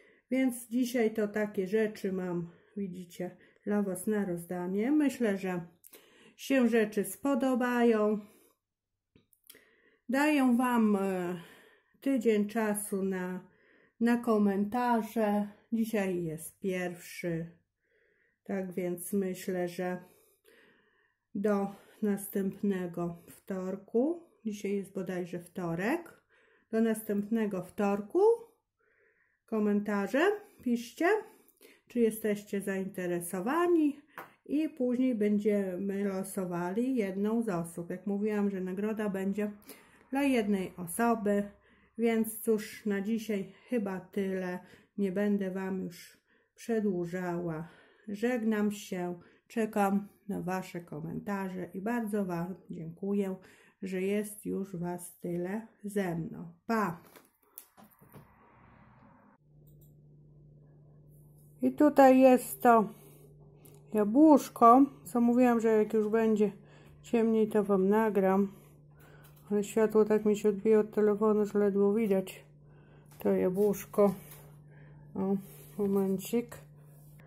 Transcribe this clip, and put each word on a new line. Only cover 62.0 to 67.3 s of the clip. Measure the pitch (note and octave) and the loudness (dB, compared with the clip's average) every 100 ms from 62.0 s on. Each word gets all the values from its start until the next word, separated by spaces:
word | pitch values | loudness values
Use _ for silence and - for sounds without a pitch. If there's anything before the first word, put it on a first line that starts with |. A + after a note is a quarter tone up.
| C4 C4 | 10 10
jest | C4 B3+ - - | 8 8 2 2
to | B3 A3+ G3 - - - - - - - - - - | 6 6 4 -6 -20 -20 -20 -20 -20 -20 -20 -20 -4
jabłuszko, | G#3+ G#3 B3 D#4 C4+ - - A#3 B3+ C#4 - | 0 2 8 8 8 6 6 8 10 6 2
co | - B3 | -6 0
mówiłam, | A#3 A#3+ B3 A#3 | 4 6 4 4
że | A3 | 4
jak | G#3+ G#3+ | 4 2
już | A3 G#3+ | 0 2
będzie | A3+ A3 G#3+ G3+ - - - - - | 2 2 4 2 0 -16 -20 -20 -20
ciemniej, | - A#3 A3+ | -2 2 4